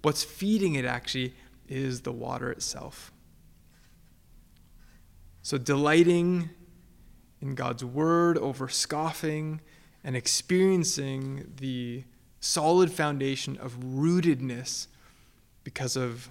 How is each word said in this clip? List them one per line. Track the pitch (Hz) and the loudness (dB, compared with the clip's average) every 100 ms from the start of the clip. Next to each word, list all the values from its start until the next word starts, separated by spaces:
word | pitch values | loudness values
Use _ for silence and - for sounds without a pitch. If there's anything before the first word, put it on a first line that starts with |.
What's | 151 147 | 0 0
feeding | - - 196 214 190 143 | -6 -4 0 2 2 0
it | 123 | -2
actually | 120 - 131 127 - - - - | -4 -4 -4 -4 -8 -20 -20 -10
is | 135 135 123 | -6 -4 -4
the | - | -8
water | 120 123 127 123 | -8 -8 -6 -6
itself. | - - - - - - _ - - - - - _ _ - - _ _ - - - - - - - - - - - | -6 -8 -8 -12 -16 -20 _ -20 -20 -20 -20 -20 _ _ -20 -20 _ _ -20 -20 -20 -20 -20 -20 -20 -20 -20 -20 -14
So | - 143 | -6 -4
delighting | 123 139 147 160 170 175 175 180 165 - - - - - - - _ _ | 0 2 4 6 6 6 4 2 -2 -10 -20 -20 -20 -20 -20 -20 _ _
in | 139 | -8
God's | 131 127 120 123 | -4 -4 -4 -6
word | 135 160 170 170 160 | 0 4 4 4 4
over | 135 135 131 | 0 -4 -4
scoffing | - - 151 160 - 160 156 156 156 - - - _ | -2 -2 -2 -2 -2 -4 -2 -4 -8 -12 -20 -20 _
and | - 127 | -6 -4
experiencing | - - - 185 190 185 160 - 135 135 135 135 - 135 | 0 -2 2 4 6 4 2 -2 -4 -6 -6 -8 -12 -8
the | 135 123 120 123 131 _ _ _ | -6 -6 -6 -10 -14 _ _ _
solid | - - 156 180 180 | -2 2 6 6 6
foundation | 175 151 143 135 135 - 135 | 4 0 0 -2 -2 -6 -8
of | 127 120 | -10 -10
rootedness | 127 131 160 180 170 139 131 120 127 - - _ - _ - _ _ _ | -6 0 4 4 4 2 -2 -6 -8 -8 -10 _ -20 _ -20 _ _ _
because | - - 131 135 | -14 -6 -4 -2
of | 123 120 123 | -4 -6 -14